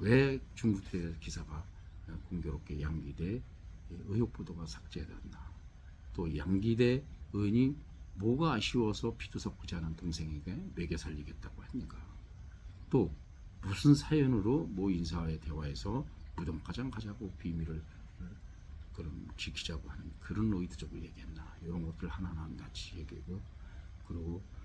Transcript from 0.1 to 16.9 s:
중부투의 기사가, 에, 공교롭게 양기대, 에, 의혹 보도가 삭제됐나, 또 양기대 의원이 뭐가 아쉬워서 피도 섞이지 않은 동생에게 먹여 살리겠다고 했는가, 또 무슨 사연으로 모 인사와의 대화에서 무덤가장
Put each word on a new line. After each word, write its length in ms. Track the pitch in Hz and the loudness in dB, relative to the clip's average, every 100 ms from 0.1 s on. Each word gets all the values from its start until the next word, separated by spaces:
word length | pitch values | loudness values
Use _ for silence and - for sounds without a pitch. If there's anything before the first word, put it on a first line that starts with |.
| 123 139 135 - - | 10 10 4 -4 2
중부투의 640 | 117 95 - 92 85 82 | 4 4 2 -2 -2 -4
기사가, 440 | 87 80 73 78 - - - - - | -4 -6 -4 -6 -8 -12 -14 -12 -8
에, 40 | 80 - | -8 -4
공교롭게 520 | 87 76 73 - 73 | -2 -2 -2 -4 -2
양기대, 540 | 73 80 69 69 85 120 | 0 0 -2 -2 0 0
에, 60 | - - - - - 90 92 | -4 -12 -12 -12 -10 -8 0
의혹 260 | 104 117 | 4 4
보도가 340 | - 92 85 82 | 2 -8 -6 -6
삭제됐나, 840 | - - 85 78 - - - - - - - - - - | -8 -10 -8 -8 -8 -10 -10 -10 -12 -14 -16 -16 -16 -10
또 220 | - 82 73 | -2 0 0
양기대 680 | 78 95 110 113 120 127 147 - - | 4 4 6 6 8 6 0 -10 -4
의원이 440 | 101 101 117 135 151 - - - | 2 4 6 6 4 -6 -14 -12
뭐가 400 | 92 107 131 165 | 0 4 6 4
아쉬워서 600 | 117 - 127 110 101 117 113 | 4 4 4 4 4 0 -2
피도 220 | - - | -4 -4
섞이지 360 | 101 - - 85 | -4 -4 -6 -2
않은 200 | 80 80 | -2 -2
동생에게 760 | 87 78 80 73 76 85 95 | -2 -2 -2 -4 -4 -4 -4
먹여 220 | - 82 80 | -4 -2 0
살리겠다고 640 | - 73 71 - - - | -2 -6 -6 -8 -10 -10
했는가, 360 | - 123 - - - - - - - - - - - | -6 -6 -6 -8 -10 -12 -14 -14 -14 -12 -14 -12 2
또 260 | 139 82 - - - - - | 6 6 2 -10 -14 -14 -8
무슨 340 | 98 101 143 | -4 6 10
사연으로 720 | 143 - 156 135 117 101 147 165 | 10 10 6 8 6 6 4 2
모 240 | 95 98 | 2 4
인사와의 480 | 90 80 85 80 78 | 4 2 0 0 0
대화에서 640 | 76 76 73 69 98 123 156 - - - | -2 -2 -2 -2 0 0 -2 -8 -10 -6
무덤가장 540 | - 80 - 104 131 | -4 -4 -4 -2 -2